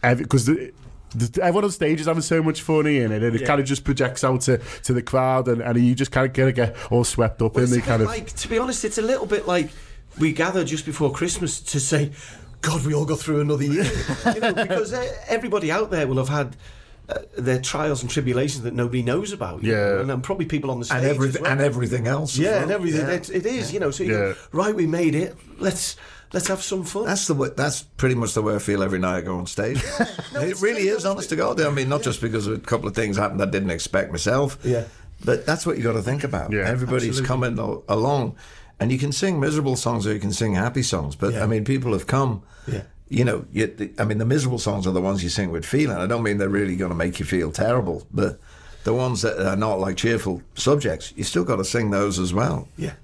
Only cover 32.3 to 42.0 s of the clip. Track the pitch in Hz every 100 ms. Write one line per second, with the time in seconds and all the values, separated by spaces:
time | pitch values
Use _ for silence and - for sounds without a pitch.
32.3 | 110 101 110 - 117 104 101 107 101 104
33.3 | 98 98 95 95 82 - 95 98 82 101
34.3 | 127 143 - 123 120 104 - - - -
35.3 | 123 - 151 175 - 117 110 104 139 143
36.3 | 92 - 104 98 127 123 127 117 127 127
37.3 | 127 123 117 107 - - 107 123 143 123
38.3 | - - - - - 110 127 139 135 190
39.3 | 165 139 151 139 127 117 117 104 104 101
40.3 | 101 113 95 113 123 120 90 71 71 -
41.3 | 117 107 110 104 135 123 98